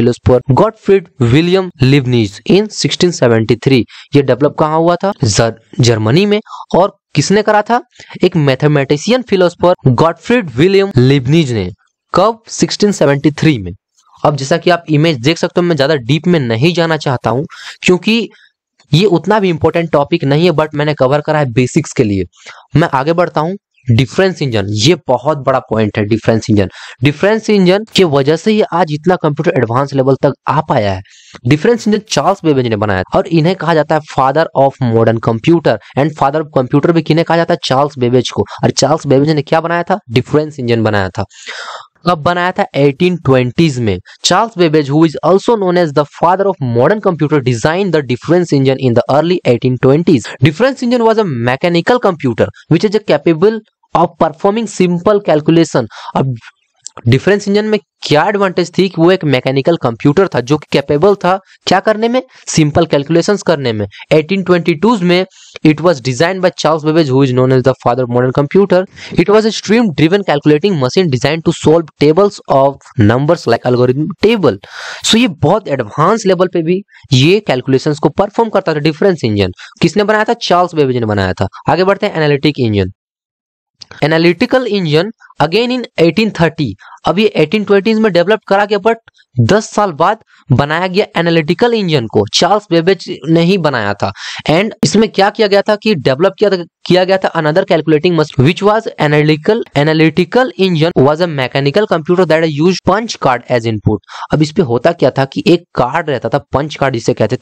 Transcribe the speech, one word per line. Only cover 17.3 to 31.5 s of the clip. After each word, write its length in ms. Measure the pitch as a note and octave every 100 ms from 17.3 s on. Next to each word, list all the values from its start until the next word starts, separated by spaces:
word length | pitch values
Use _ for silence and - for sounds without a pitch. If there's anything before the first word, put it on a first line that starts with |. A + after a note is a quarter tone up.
हूँ 160 | A#2 E3+ - - -
क्योंकि 460 | - F3+ F3+ A3+ G#3+ _ _ _ _ _ -
ये 100 | D3
उतना 360 | G3+ E3+ E3+ G#3+
भी 80 | F#3+
इंपॉर्टेंट 420 | D#3+ D#3+ E3+ E3+
टॉपिक 340 | D3+ C#3+ E3+
नहीं 200 | C#3 C#3+
है, 60 | F3
but 180 | D3 D#3
मैंने 200 | D3 D3+
कवर 260 | D3 B2+ D3
करा 180 | D3 D3+
है 140 | C#3
बेसिक्स 400 | A2+ B2+ - D3
के 120 | -
लिए। 200 | A2 G2 F2+ _ - - _ C#3+
मैं 100 | E3
आगे 180 | C3+ C#3
बढ़ता 280 | E3+ E3+ D#3
हूँ। 160 | D#3+ G3 _ _ -
डिफरेंस 520 | A2+ C3 - F#3+ F3
इंजन, 240 | C#3+ A2+ G2
ये 280 | G#2+ B2 F3 -
बहुत 300 | B2 C#3 D#3
बड़ा 200 | C3 C3
पॉइंट 400 | - A2 G#2+ A2
है। 60 |
डिफरेंस 460 | G#2 A2+ - A2+ -
इंजन, 180 | G#2 F#2 - - -
डिफरेंस 460 | C3 D3 F#3+ A3 A3
इंजन 340 | G#3 F3 G3 A3
के 100 | -
वजह 320 | F3+ C#3+ C3+ D#3+
से 160 | -
ही 80 | G#3+
आज 260 | G3+ E3 F3+
इतना 260 | D3+ F3 F3+
कंप्यूटर 420 | D#3+ D3 D#3+ -
एडवांस 360 | A2+ A#2+ C#3
लेवल 220 | C3+ C3 C3+
तक 100 | D3 C3 -
आ 120 | D3+
पाया 320 | D#3+ D3 G2+
है। 80 | F#2+ - - - -
डिफरेंस 420 | A#2+